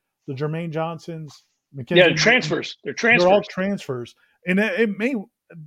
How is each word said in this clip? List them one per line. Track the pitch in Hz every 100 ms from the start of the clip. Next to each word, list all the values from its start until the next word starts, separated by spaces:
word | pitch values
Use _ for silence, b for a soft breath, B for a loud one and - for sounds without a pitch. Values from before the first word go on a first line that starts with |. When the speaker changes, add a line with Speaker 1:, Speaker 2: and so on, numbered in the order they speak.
| _ _ -
Speaker 1:
the |
Jermaine | 131 151 160 170
Johnsons, | 156 160 165 - 160 151 - _ _ _
Mackenzie | 139 120 175
Speaker 2:
Yeah, |
they're | 170
Speaker 1:
Newton, | 156
Speaker 2:
transfers. | 208 247 156 - - -
They're | -
Speaker 1:
they're | 131 233 240 180
all | 202
Speaker 2:
transfers. | 202
Speaker 1:
transfers. | - 196 196 - 123 120 _ _ _ 180
And | 185
it, | 214 185
it | 226 196
may, | 233 254 - _ _ 170